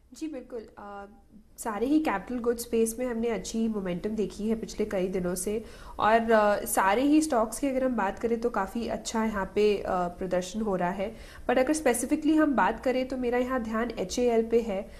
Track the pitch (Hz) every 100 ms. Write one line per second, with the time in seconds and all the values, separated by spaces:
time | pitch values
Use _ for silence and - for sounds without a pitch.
0 | _ - 311 262 233 240 214 - 202 202
1 | 202 220 - - - - 233 202 247 311
2 | 294 196 196 247 233 233 - 226 226 226
3 | 254 226 233 202 - 226 226 214 185 175
4 | 214 220 185 - 214 220 202 - 214 196
5 | 185 185 180 185 208 214 - - - -
6 | 214 233 226 220 208 208 226 - 196 214
7 | 285 302 311 240 226 - 285 262 262 226
8 | 196 202 226 226 233 214 190 233 220 220
9 | - 226 220 202 190 208 208 196 - 185
10 | 175 175 185 180 180 214 214 185 175 202
11 | 202 - - - - 254 254 311 240 233
12 | 254 302 302 311 302 233 214 226 262 247
13 | 254 254 247 247 254 262 220 220 240 214
14 | 185 - 247 226 226 233 220 190 208 -